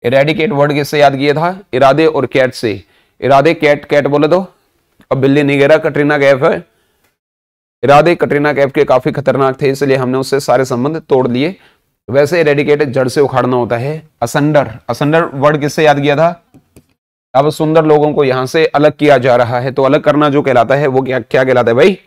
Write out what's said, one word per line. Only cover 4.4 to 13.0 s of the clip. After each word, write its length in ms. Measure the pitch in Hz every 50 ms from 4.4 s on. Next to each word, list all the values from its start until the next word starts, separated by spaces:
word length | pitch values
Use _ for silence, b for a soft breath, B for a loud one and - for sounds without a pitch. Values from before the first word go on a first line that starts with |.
| 190 180 _ _ _ _ _ _ _ _ _ _ _ _
अब 60 | 131 135
बिल्ली 260 | 127 139 139 147 147
नहीं 160 | 139 143 139
गिरा, 180 | 139 139 156 156
कटरीना 400 | 151 160 135 143 147 143 151 147
कैफ 260 | 139 135 139 131 139
है। 240 | 170 202 170 170 _ _ _ _ _ _ _ _ _ _ _ _ _ _ _ _ _ _ _ _ _ _ _ -
इरादे 320 | 123 139 147 151 160 170
कटरीना 380 | - 151 127 135 147 147 151 147
कैफ 180 | 131 139 135 -
के 120 | 156 143
काफी 260 | - 131 127 - 156
खतरनाक 500 | 127 - 131 - 123 131 139 135 131 -
थे, 80 | 147 135
इसलिए 280 | 135 135 143 139 135 135
हमने 200 | 131 127 127 135
उससे 220 | 135 - - 139
सारे 260 | 139 - 127 127 131
संबंध 360 | 123 131 120 123 143 160 165
तोड़ 260 | - _ 135 131 127 127
लिए। 320 | 120 123 139 170 190 b b b b b b _ _ _ _ -
वैसे 320 | 113 135 147 139 170 175
इरेडिकेट 420 | 165 147 143 143 147 143 147 147 151
जड़ 240 | 139 117 135